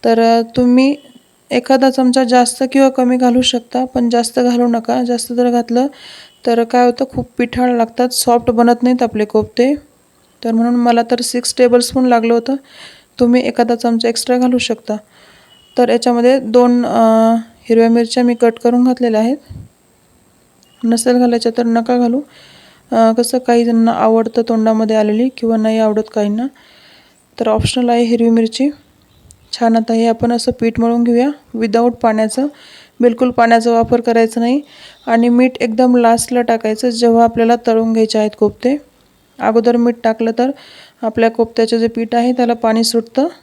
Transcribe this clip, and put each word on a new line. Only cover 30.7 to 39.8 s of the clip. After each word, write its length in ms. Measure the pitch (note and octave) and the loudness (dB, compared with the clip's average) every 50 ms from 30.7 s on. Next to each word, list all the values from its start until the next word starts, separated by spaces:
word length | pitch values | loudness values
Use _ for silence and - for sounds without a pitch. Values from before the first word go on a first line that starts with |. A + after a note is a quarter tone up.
| A#3 - | 0 0
मळून 240 | A3+ A#3 A#3 A#3+ A#3+ | 0 0 0 0 0
घेऊया 260 | A#3+ A#3 A#3+ B3+ C#4+ D4 D4 _ _ - | 2 2 2 0 0 -4 -8 _ _ -8
without 340 | A3+ A3 A3+ G3+ A3+ A#3 B3 | -6 -4 0 0 0 0 0
पाण्याचं, 560 | A#3 A#3+ - A3+ A3 A3 A3 G#3+ - C4 C4+ D4 D4 - - - - - - _ _ _ | -2 0 -2 0 0 0 -2 -2 -2 -4 -6 -6 -8 -12 -20 -20 -20 -20 -20 _ _ _
बिलकुल 320 | A#3+ B3 A3+ A#3 B3+ B3 | 2 2 2 2 -2 -2
पाण्याचा 400 | A#3+ - A#3 A3+ A#3 A#3 A3+ A#3+ | 2 0 2 4 4 2 2 2
वापर 300 | A#3 A3+ A#3 A#3 A#3+ A#3 | 0 0 0 0 -2 -2
करायचा 400 | A#3 A#3+ A3+ A#3 A3+ A3+ A3+ A#3+ | 0 0 0 2 0 0 0 -4
नाही. 200 | A#3 A#3+ B3+ D4 C#4+ _ - - - - - _ _ | -2 -2 -2 -4 -4 _ -20 -20 -20 -20 -20 _ _
आणि 220 | - A#3 A#3 A#3 A#3+ | -2 0 0 2 2
मीठ 220 | A#3+ A#3+ B3+ B3+ B3+ - | 2 2 2 0 0 -2
एकदम 360 | - A#3 A3 A3 B3+ B3+ B3 | -4 -4 0 2 2 2 4
लास्टला 460 | B3 A#3+ A3+ A#3 A#3 - - B3+ B3 | 4 4 2 2 0 -2 -4 -2 -2
टाकायचं 480 | A#3 A#3 A#3 A3+ A3 G#3+ G#3+ A3 - B3 | 0 0 -2 -2 -2 -6 -6 -2 -4 -4
जेव्हा 340 | A#3 A3+ A#3+ A#3 A3+ A#3 A#3 | -2 0 0 2 4 4 2
आपल्याला 320 | A#3 A#3 A#3 A3+ A#3 A#3+ A#3 A#3 | 2 2 0 2 2 0 0 0
तळून 260 | A#3+ A3+ A3 A3+ A3+ A3+ | 0 0 0 0 0 0
घ्यायचे 260 | A3+ A3 A3 - A3 | 0 0 0 0 -2
आहेत 120 | G#3+ G#3+ - - | -2 -2 -2 -2
कोफ्ते. 380 | G#3+ G#3 - _ - B3 C#4 D4 - _ _ _ _ _ _ _ _ _ _ - | -2 -2 -2 _ -2 -2 -2 -2 -6 _ _ _ _ _ _ _ _ _ _ -6
अगोदर 380 | B3 G#3+ A3 A#3 A3 A#3+ A#3 | -4 0 0 2 0 2 0
मीठ 180 | A#3+ | 2